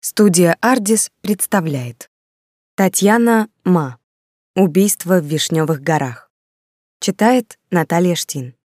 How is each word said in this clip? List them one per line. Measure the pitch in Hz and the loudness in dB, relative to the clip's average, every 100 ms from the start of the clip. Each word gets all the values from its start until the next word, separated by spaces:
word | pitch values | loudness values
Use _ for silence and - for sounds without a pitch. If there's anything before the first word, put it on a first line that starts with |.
| - | -10
Студия | - 208 180 175 165 | 2 2 4 2 2
«Ардис» | 226 262 202 220 - _ | 0 0 0 -2 -2 _
представляет. | - 208 - 208 160 139 120 117 - _ _ _ _ _ _ | -6 -6 -2 -2 -2 -6 -8 -14 -20 _ _ _ _ _ _
Татьяна | - 190 - 196 226 233 226 214 _ | -2 -2 2 2 2 2 2 0 _
Ма. | - 175 139 120 _ _ _ _ _ | 0 0 0 -10 _ _ _ _ _
«Убийство | - 190 151 202 - 170 185 | 0 0 2 0 -2 0 0
в | |
Вишневых | 147 151 - 160 156 151 | 0 -4 -2 -2 -2 -2
горах». | 143 156 135 120 _ _ _ _ _ _ _ _ | 0 0 -2 -8 _ _ _ _ _ _ _ _
Читает | - 190 214 254 233 - _ | -6 0 2 2 -2 -18 _
Наталья | 180 156 170 180 | -2 0 0 0
Штин. | 170 - 143 127 _ | -2 -6 -10 -12 _